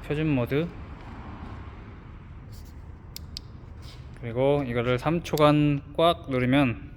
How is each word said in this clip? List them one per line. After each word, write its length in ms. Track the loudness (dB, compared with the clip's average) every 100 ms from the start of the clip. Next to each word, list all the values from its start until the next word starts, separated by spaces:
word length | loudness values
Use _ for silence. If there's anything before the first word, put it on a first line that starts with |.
표준 240 | -4 0 2
모드, 340 | 2 2 0 0 -6 -12 -14 -14 -12 -12 -12 -12 -12 -14 -14 -16 -16 -16 -16 -16 -16 -16 -16 -16 -16 -16 -16 -16 -14 -12 -14 -14 -16 -16 -16 -16 -16 -16 -10
그리고 440 | -6 2 4 4 2
이거를 320 | 0 2 2
삼 240 | 2 0
초간 640 | 0 6 8 8 6 2 -2 4
꽉 360 | 4 4 0
누르면 580 | 0 4 6 4 2 -8